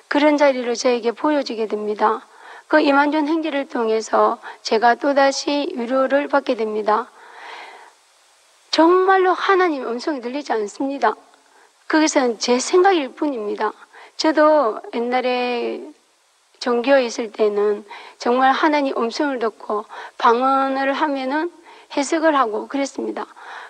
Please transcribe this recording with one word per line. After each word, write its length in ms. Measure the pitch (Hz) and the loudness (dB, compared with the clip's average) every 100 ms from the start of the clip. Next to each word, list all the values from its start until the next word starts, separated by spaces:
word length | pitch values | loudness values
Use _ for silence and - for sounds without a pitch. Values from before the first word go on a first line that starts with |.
| - | -4
그런 280 | 294 302 294 | 2 4 4
자리를 380 | 294 254 240 | 4 2 -2
저에게 380 | 233 254 240 226 | -2 0 0 -2
보여주게 560 | 220 302 294 269 220 214 | -2 0 0 -2 -4 -4
됩니다. 580 | 214 214 208 214 226 - - - - - | -4 -4 0 0 0 -6 -20 -20 -20 0
그 140 | 302 | 2
이만준 460 | 294 277 294 311 285 | 4 4 2 0 0
형제를 420 | 330 311 277 277 | -2 -2 -4 -6
통해서 680 | - 220 220 220 220 214 233 - - | -4 -2 -2 0 0 2 0 -10 -12
제가 360 | - 226 240 240 | -2 2 2 2
또다시 760 | 285 277 277 269 - 285 285 | 2 2 2 2 -2 -2 -2
위로를 540 | 254 233 262 262 277 285 | -6 -2 0 2 0 0
받게 280 | 285 277 233 | -2 0 -2
됩니다. 540 | 220 214 208 214 247 - - - - - - - - _ _ _ _ _ _ _ _ | -2 -2 0 0 -2 -12 -20 -20 -18 -18 -18 -20 -20 _ _ _ _ _ _ _ _
정말로 600 | - 330 370 381 381 370 | 2 4 4 4 2 2
하나님의 560 | 339 - 381 370 285 240 | 0 2 2 2 -2 -6
음성이 320 | 233 330 285 | -6 -6 -6
들리지 320 | 240 269 285 | -6 -8 -4
않습니다. 600 | 226 208 - 277 277 233 - - _ _ _ _ _ - | -4 -4 -6 -6 -2 -2 -2 -10 _ _ _ _ _ -2
그것은 520 | 311 311 294 254 214 | 2 2 2 0 0
제 200 | - 247 | 0 0
생각일 560 | - 359 370 359 262 | 2 4 4 2 -2
뿐입니다. 580 | - 302 254 208 208 - - - - - - | -4 -4 -4 -6 -4 -6 -6 -18 -20 -16 -4
저도 640 | 311 311 302 302 240 - - | 0 4 6 6 2 -2 -6
옛날에 880 | 247 240 254 254 247 247 240 233 233 269 294 _ _ _ _ _ - | -6 -2 0 0 -2 -2 -2 -4 -6 -10 -20 _ _ _ _ _ -8
종교에 460 | - 240 240 277 | -2 0 4 4
있을 280 | 240 214 226 | 2 -4 -6
때는 520 | - 214 208 208 208 - - - - | 0 0 2 0 0 -6 -18 -20 -6
정말 340 | - 247 262 | 0 2 4
하나님 440 | 269 320 294 277 277 | 4 2 2 0 -2
음성을 400 | 233 - 294 262 | -4 -2 -4 -2
듣고 440 | 226 - - 208 214 - - - | -4 -6 -6 -6 -6 -14 -16 0
방언을 760 | 247 233 262 269 269 269 269 | 2 4 2 2 0 0 -2
하면은 580 | 277 311 277 262 294 339 - - - - - | 0 -2 -2 -4 -4 -4 -8 -20 -20 -10 -6
해석을 400 | 277 339 320 285 | -2 0 2 2
하고 320 | 233 214 220 | 0 -4 -6
그랬습니다. 580 | 277 277 - 226 214 - - - - - | -4 -4 -6 -8 -8 -10 -16 -18 -18 -16